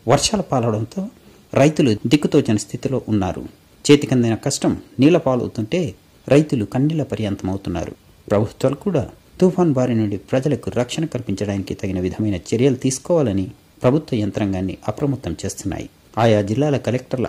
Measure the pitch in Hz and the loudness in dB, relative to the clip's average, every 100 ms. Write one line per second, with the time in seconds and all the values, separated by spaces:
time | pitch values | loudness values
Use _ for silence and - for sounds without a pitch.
0 | - 139 - 208 - 135 117 107 113 - | 0 2 2 -2 -2 0 0 -2 -4 -6
1 | 196 - - - _ - 143 156 143 104 | -10 -12 -20 -20 _ 4 4 4 2 2
2 | 120 151 180 156 120 107 - 123 - 127 | 2 2 4 2 2 0 -2 -8 -4 -4
3 | - 107 92 67 - - _ _ - 143 | -2 0 0 -4 -10 -18 _ _ 6 6
4 | 151 127 117 110 143 - 180 - - - | 6 2 2 0 -2 -2 -2 -2 -6 2
5 | 135 175 147 127 98 - 107 180 147 - | 4 4 2 0 -2 -4 -4 -2 -4 -8
6 | _ _ - 139 151 135 101 - 147 160 | _ _ 2 4 4 0 -2 0 0 0
7 | 135 101 107 95 95 98 - 85 78 - | -4 -4 -4 -4 -4 -6 -4 -6 -6 -12
8 | _ _ - 101 117 - 131 143 208 160 | _ _ -2 0 0 0 -2 -2 -2 -2
9 | 101 - _ - 185 175 175 127 127 113 | -2 -8 _ 0 2 4 2 2 0 0
10 | 110 101 - 131 139 127 - - 123 - | 0 -4 -2 -2 0 -2 -4 -4 -4 -4
11 | 160 117 113 98 104 101 92 - 101 92 | -6 -6 -6 -4 -4 -4 -4 -6 -4 -2
12 | 92 92 110 92 - 113 135 123 135 131 | -4 -2 -2 -2 -4 0 2 2 -2 -4
13 | - 175 131 95 95 - _ _ 127 147 | -2 0 2 0 -4 -8 _ _ 2 2
14 | - 120 104 110 104 95 92 - - - | 0 -2 -2 -2 -2 -2 -4 -6 -8 -4
15 | 143 131 85 82 98 - 95 - - - | -4 -4 -6 -8 -8 -8 -8 -8 -10 -16
16 | _ - 117 104 98 110 151 131 - 120 | _ 2 4 4 2 0 0 0 -2 -4
17 | - 123 | -4 -4